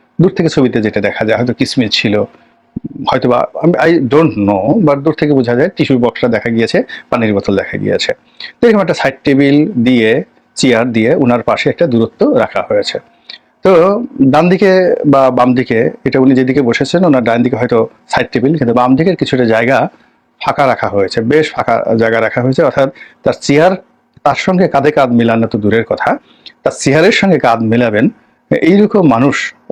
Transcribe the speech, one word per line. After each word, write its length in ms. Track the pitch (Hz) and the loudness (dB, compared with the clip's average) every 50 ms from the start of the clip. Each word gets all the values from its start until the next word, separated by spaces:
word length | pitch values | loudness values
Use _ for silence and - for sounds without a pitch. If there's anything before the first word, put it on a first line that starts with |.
| _ _ _ - | _ _ _ 0
দূর 140 | 160 190 - | 0 0 0
থেকে 140 | - 170 156 | 0 -2 -2
ছবিতে 320 | - 151 131 120 110 117 | 0 0 0 0 0 0
যেটা 200 | 104 107 104 107 | -2 -2 -2 -2
দেখা 240 | 101 101 - - 110 | -2 -4 -4 -2 -2
যায়, 120 | 110 110 104 | -2 -2 0
হয়তো 160 | 123 127 117 | -2 -2 -2
কিসমিস 380 | - 131 - - 135 120 104 | -4 -4 -4 -2 -2 -2 -2
ছিল, 320 | - - - 110 101 104 - - - - _ _ _ _ _ _ - - - - - - 127 - | -2 -2 -2 -2 -2 -2 -2 -4 -8 -18 _ _ _ _ _ _ -14 -14 -12 -12 -12 -10 -6 -4
হয়তোবা, 360 | - 131 - 123 120 127 - - - - - | -2 0 0 0 0 0 -2 -4 -6 -2 -2
আমি, 80 | 165 | 0
I 280 | 175 - 147 165 175 160 | 0 2 2 0 0 0
don't 500 | 139 117 135 151 165 139 104 104 101 98 | 0 0 2 2 2 2 0 -2 -2 0
know, 340 | 104 95 95 131 165 226 180 | 0 0 0 0 0 0 2
but 100 | 147 143 | 0 0
দূর 180 | 139 139 160 147 | 0 -2 -4 -2
থেকে 200 | - 156 147 147 | -2 0 0 0
বোঝা 220 | 135 123 117 120 | 0 0 0 0
যায় 140 | 123 151 190 | 0 0 -2
টিস্যু 300 | - - 147 - 135 120 | -2 -2 -2 0 0 0
বক্সটা 280 | 120 117 - - - 120 | 0 0 -2 -2 -2 -2
দেখা 220 | 117 104 - 120 | 0 -2 -2 -2
গিয়েছে, 340 | 113 113 113 113 - 185 269 - - - - _ | -2 -2 -2 0 0 -2 -2 -4 -8 -20 -10 _
পানির 240 | 135 120 113 107 104 | -4 -2 -2 0 -2
বোতল 240 | 98 - - 101 95 | -2 -2 -2 -2 -2
দেখা 200 | 92 - - 101 | -2 -4 -6 -6
গিয়েছে। 360 | 101 104 98 92 - - - - _ _ _ - - - - _ | -4 -4 -4 -2 -2 -4 -6 -8 _ _ _ -20 -20 -20 -4 _
তো 60 | - 240 | 2 2
এরকম 140 | 214 202 | 4 2
একটা 120 | 190 165 156 | 2 0 -2
সাইড 200 | - - 135 135 - - | -2 -4 -4 -4 -4 -2
টেবিল 480 | 147 139 135 143 139 143 147 151 208 | 0 2 2 4 4 4 2 2 0
দিয়ে, 520 | 208 123 117 127 127 120 110 110 117 147 190 - _ _ _ _ _ | 0 0 0 2 2 2 2 2 0 0 -2 -6 _ _ _ _ _
চেয়ার 360 | - - 127 120 110 120 127 | -2 0 2 2 2 0 0
দিয়ে 240 | 110 110 110 117 160 | 0 0 0 2 0
ওনার 280 | 185 139 120 120 120 113 | 0 2 0 0 0 0
পাশে 260 | - 107 - - 175 | -2 -2 -2 -2 -2
একটা 180 | - - 170 151 | -2 0 0 0
দূরত্ব 440 | 120 113 113 110 - - 208 294 | 0 0 0 -2 -2 -2 0 0
রাখা 320 | 247 165 127 - - 98 - - | 0 0 0 -2 -4 -6 -4 -2
হয়েছে। 300 | 107 104 101 - - - - _ _ _ _ - - - _ _ _ _ - | -2 -2 -2 -4 -6 -10 -12 _ _ _ _ -20 -20 -20 _ _ _ _ 0
তো 400 | 185 190 165 170 196 202 226 240 - - - | 2 4 4 4 2 0 -2 -4 -6 -2 0
ডান 280 | 135 135 135 151 170 175 | 2 2 4 2 2 2
দিকে 460 | 190 185 208 190 185 185 180 170 - - - 151 | 2 2 2 2 2 2 2 0 0 0 0 2
বা 240 | 139 135 135 131 | 2 4 4 2
বাম 240 | 127 123 123 127 123 | 2 2 2 2 0
দিকে, 360 | 127 123 - 123 113 123 - - - - | 0 -2 -2 0 0 0 -2 -4 -4 -4
এটা 140 | 131 - 135 | -2 0 2
উনি 160 | 131 135 135 | 2 4 2
যেদিকে 260 | 127 131 127 131 147 | 2 2 0 0 0
বসেছেন, 440 | 135 117 113 - 143 - - 175 190 | 0 0 0 -2 -2 -2 0 0 2
ওনার 180 | 170 139 131 113 | 2 2 2 2
ডান 200 | 113 113 117 120 | 0 0 0 0
দিকে 120 | 123 - | -2 -2
হয়তো 320 | 117 123 117 123 117 110 - - _ _ - | -4 -2 0 0 0 -2 -2 -6 _ _ -6
সাইড 200 | - 123 123 - | -4 -4 -4 -4
টেবিল, 280 | - 120 120 139 170 151 | -2 -2 0 0 0 0
কিন্তু 160 | - 117 113 | 0 0 0
বাম 220 | 123 123 127 131 | 2 2 2 2
দিকের 200 | 131 165 190 170 | 2 2 2 0
কিছুটা 300 | - 127 - - 127 123 | 0 -2 -2 0 0 0
জায়গা 440 | 113 113 113 117 123 135 117 135 196 - _ _ _ _ _ _ _ _ - - | 2 2 0 2 0 0 0 0 -2 -6 _ _ _ _ _ _ _ _ -10 -6
ফাঁকা 220 | - - - 143 131 | -4 -2 0 0 0
রাখা 200 | 117 - 113 98 | 0 -2 -4 -4
হয়েছে, 340 | 98 101 98 92 - 117 | -2 -2 -2 -2 -2 -4
বেশ 300 | 113 117 143 156 156 - | -2 0 2 0 0 0
ফাঁকা 440 | - - - - 117 110 - - 113 113 | -4 -6 -4 -2 -2 -2 -2 -2 0 0
জায়গা 240 | 113 113 113 113 | 0 0 0 0
রাখা 200 | 110 110 - 127 | -2 -2 -2 -2
হয়েছে। 220 | 120 131 131 - 165 | -2 0 0 0 0
অর্থাৎ 260 | 131 - 139 135 135 - - - - _ _ - | 0 0 0 -2 -2 -4 -8 -20 -20 _ _ -4
তার 100 | 110 - - | -4 -4 -2
চেয়ার, 300 | - - 143 147 160 185 190 185 - _ _ _ _ _ _ _ - | -2 0 2 4 4 2 2 -2 -6 _ _ _ _ _ _ _ -2
তার 120 | 143 - | -2 -2
সঙ্গে 320 | - - 190 190 180 190 160 | -2 -2 -2 0 0 0 0
কাঁধে 240 | - 139 131 151 | 0 0 0 0
কাঁধ 180 | 147 143 135 123 | 2 2 0 2
মিলানো 380 | 120 117 117 117 113 113 113 110 | 2 0 2 2 0 0 -2 -2
তো 120 | - 107 | -2 -2
দূরের 240 | 104 104 110 117 113 | -2 0 0 0 0
কথা, 340 | - 101 - - - - 294 - _ _ _ - - - _ - | -2 -4 -4 -2 -2 -4 -4 -6 _ _ _ -20 -20 -10 _ -6
তার 80 | 139 - - | -6 -4 -4
চেয়ারের 320 | - 135 135 156 165 208 | -2 0 2 2 4 2
সঙ্গে 280 | - - - 196 175 139 | 2 2 2 2 2 2
কাঁধ 200 | - 123 117 113 | 2 0 0 0
মেলাবেন, 500 | 113 110 113 120 123 117 104 107 127 220 - _ _ _ _ _ _ - | 0 0 0 0 0 0 0 0 0 0 -2 _ _ _ _ _ _ -4
এইরকম 560 | 147 - - 160 190 202 208 202 - 208 180 143 | -2 0 2 2 4 4 4 2 2 2 2 2
মানুষ, 460 | 113 117 135 139 - - - - - _ _ - | 2 2 2 0 0 -2 -6 -10 -12 _ _ -14